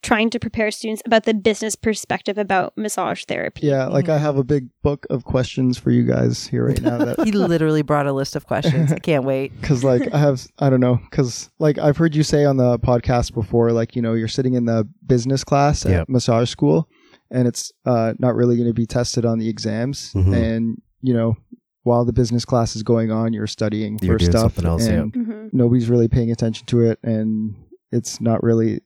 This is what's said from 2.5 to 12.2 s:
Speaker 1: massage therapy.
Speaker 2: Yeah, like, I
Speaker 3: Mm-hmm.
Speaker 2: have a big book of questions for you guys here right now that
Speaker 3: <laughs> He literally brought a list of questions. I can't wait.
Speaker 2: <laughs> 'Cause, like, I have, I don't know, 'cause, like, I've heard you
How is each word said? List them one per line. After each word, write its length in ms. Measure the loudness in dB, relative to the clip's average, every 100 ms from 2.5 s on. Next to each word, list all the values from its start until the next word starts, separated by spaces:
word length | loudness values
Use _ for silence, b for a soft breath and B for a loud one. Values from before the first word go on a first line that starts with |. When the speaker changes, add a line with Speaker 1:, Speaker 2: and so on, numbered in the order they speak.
| -2 -2 -6
Speaker 1:
massage 480 | -6 -4 -4 -6 -6
therapy. 420 | -6 -6 -4 0
Speaker 2:
Yeah, 180 | 0 0
like, 220 | 0 0
I 60 | 0
Speaker 3:
Mm-hmm. 80 |
Speaker 2:
have 140 | 0 0
a 60 |
big 260 | 0 -2 -2 _
book 240 | -4 -4 -4
of 140 | -6 -2
questions 520 | -2 -2 0 0 0
for 140 | 2
you 120 | 2 2
guys 420 | 2 0 -2 -6
here 180 | -2 0
right 140 | 0
now 160 | -2 -2
that 220 | -2 0
Speaker 3:
<laughs> 40 |
He 80 | 0
literally 520 | 0 2 2 2 0
brought 240 | 0 0 0
a 60 |
list 220 | -2 -4 -8
of 120 | -4
questions. 440 | -2 0 0 0
I 60 | 0
can't 280 | 0 0 0
wait. 260 | -2 -4 -8
Speaker 2:
<laughs> 40 |
'Cause, 220 | -2 0
like, 280 | 2 2 2
I 60 | 2
have, 300 | 2 0 -6 -2
I 140 | 2
don't 80 | 4
know, 200 | 2 0 -2
'cause, 400 | -2 -2 -4 -14 _
like, 180 | 0 2
I've 200 | 0 2
heard 180 | 2
you 80 | 2